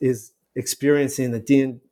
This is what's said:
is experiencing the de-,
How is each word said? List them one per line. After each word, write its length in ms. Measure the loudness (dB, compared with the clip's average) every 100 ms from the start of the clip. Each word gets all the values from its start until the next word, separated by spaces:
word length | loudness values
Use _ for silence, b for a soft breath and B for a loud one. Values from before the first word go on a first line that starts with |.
is 320 | -2 -2 -8 _ _ -10
experiencing 760 | -8 -2 2 2 0 -2 -4
the 80 | -4
de-, 400 | 2 2 2 -4 _